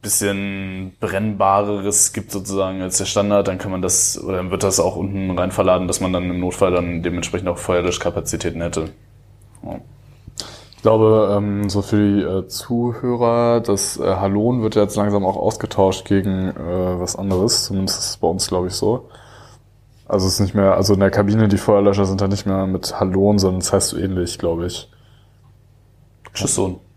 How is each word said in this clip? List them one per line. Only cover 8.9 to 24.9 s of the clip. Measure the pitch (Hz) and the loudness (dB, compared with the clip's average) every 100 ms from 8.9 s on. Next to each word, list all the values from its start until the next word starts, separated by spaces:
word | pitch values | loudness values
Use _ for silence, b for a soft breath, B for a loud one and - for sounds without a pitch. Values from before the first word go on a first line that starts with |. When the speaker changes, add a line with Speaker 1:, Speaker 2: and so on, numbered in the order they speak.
| - - - - - - - | -10 -20 -20 -20 -20 -20 -20
Speaker 1:
Ja. | - - - - - - - - B B B B | -14 -14 -16 -20 -20 -20 -20 -14 B B B B
Speaker 2:
Ich | |
glaube, | 110 110 110 110 101 101 | 2 6 6 6 4 2
ähm, | 104 101 101 | 0 -2 -2
so | 101 | -2
für | 98 104 | 0 2
die, | 104 101 | 4 2
äh, | 92 95 92 | 0 -2 -4
Zuhörer, | - - 117 120 117 123 120 120 117 117 117 | -10 -4 -2 -2 -2 -2 0 2 4 4 2
das, | - 101 - - | 2 -2 -2 -2
äh, | |
Halon | - 92 98 101 110 123 | -2 0 0 2 2 2
wird | 107 107 | 0 2
jetzt | 104 104 | 2 2
langsam | 104 101 95 | 0 2 0
auch | - | 0
ausgetauscht | - - - - 95 92 - | -2 -2 -6 2 2 2 0
gegen, | 101 95 95 92 | 0 2 -2 -2
äh, | - 82 90 90 90 | -6 -4 -2 0 -2
was | 90 - | -4 -4
anderes. | 98 92 107 - | -2 0 2 0
Zumindest | - 98 95 - | 0 -2 -2 -4
ist | - | -6
es | - | -2
bei | 85 | -2
uns, | 92 - | -2 -2
glaub | 90 90 | -2 -2
ich, | |
so. | 92 107 123 - B B B B B _ _ _ _ - | -2 0 0 -4 B B B B B _ _ _ _ -2
Also | 101 95 | 0 0
es | |
ist | 92 | 0
nicht | 101 | 0
mehr, | 104 98 95 | 4 4 4
also | 98 98 | 4 4
in | |
der | 98 | 4
Kabine, | 104 101 107 110 | 2 2 4 4
die | 101 | 2
Feuerlöscher | - 104 101 98 95 | 4 4 6 4 2
sind | 98 | 2
da | 98 | 0
nicht | 98 - | -2 -2
mehr | 95 95 | -2 0
mit | 92 - - | -2 -4 -2
Halon, | 95 95 98 104 | 0 2 4 4
sondern | 95 92 | 2 0
es | 87 | 0
heißt | 120 - | 0 0
so | - | -2
ähnlich, | 95 92 85 - | -4 -2 -4 -2
glaub | 87 82 | -4 -2
ich. | 87 - - | -4 -8 -14